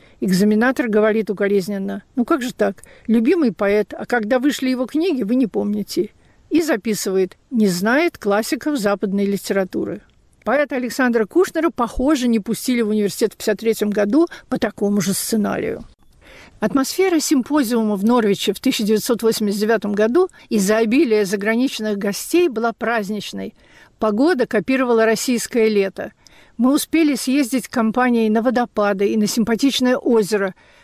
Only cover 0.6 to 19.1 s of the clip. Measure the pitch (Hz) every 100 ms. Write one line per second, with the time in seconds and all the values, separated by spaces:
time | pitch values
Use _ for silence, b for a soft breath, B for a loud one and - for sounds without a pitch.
0.6 | 240 269 247 214 214 214 208 196 202 202
1.6 | 185 202 196 196 - - 240 320 240 -
2.6 | 208 202 - B B 226 226 359 269 175
3.6 | 202 208 208 - - 247 208 254 269 247
4.6 | 262 254 220 294 359 277 202 247 240 208
5.6 | 208 208 202 - 214 _ b b b 311
6.6 | 320 254 233 208 - 190 185 - _ 254
7.6 | 214 175 202 254 339 - 214 202 220 277
8.6 | - 294 208 202 208 196 202 196 - 196
9.6 | 190 - - 208 - _ _ _ - 262
10.6 | 294 277 247 - 254 233 214 320 381 330
11.6 | 330 - 233 - 254 311 247 226 196 214
12.6 | - 240 220 214 202 - 214 - - 202
13.6 | 226 220 214 208 208 254 339 B B 254
14.6 | 226 - 202 202 180 190 - 220 196 -
15.6 | - - 226 _ _ _ B B B B
16.6 | 214 269 269 - 381 339 - 285 233 302
17.6 | 233 240 220 208 202 247 220 202 - 196
18.6 | - - 208 214 -